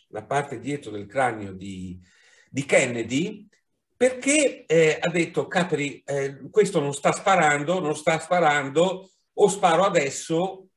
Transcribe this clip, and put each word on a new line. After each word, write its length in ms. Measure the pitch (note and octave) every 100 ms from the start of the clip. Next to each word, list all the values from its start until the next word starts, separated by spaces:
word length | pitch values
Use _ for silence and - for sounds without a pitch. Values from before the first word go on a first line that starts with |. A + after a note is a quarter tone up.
| _
la 140 | G#2
parte 360 | G#2 C#3 C#3+ A2+
dietro 300 | A2+ C#3+ A2
del 160 | G#2 G2
cranio 460 | C3+ B2+ A2 G2
di, 480 | F#2 G2 F#2 F#2 F2 - _ _ _ _
di 160 | B2+ C#3
Kennedy, 800 | - C3 A#2 - C3 G3 - - _ _ _ _ _
perché, 680 | B3 B3+ C4+ D4+ C4+ - -
eh, 340 | D#3+ D#3 D3
ha 80 | E3
detto: 380 | E3+ E3 - C3+
"Capri, 540 | F#3 F3 C#3+ C#3+ - -
eh, 420 | C#3 C#3 C#3 C3+
questo 300 | G#3+ F#3+ E3+
non 140 | C#3+
sta 180 | C#3 F3
sparando, 680 | D#3 G3+ F#3+ D3+ C#3+ D3 F#3
non 160 | D3 D3+
sta 240 | - D#3+
sparando, 920 | - F3+ D#3+ D3 C3+ C#3 F#3 F#3 - _ _
o 140 | - G3
sparo 340 | - F#3 E3
adesso, 540 | G3 E3+ C#3 - - E3
o, 320 | F#3+ F#3+ -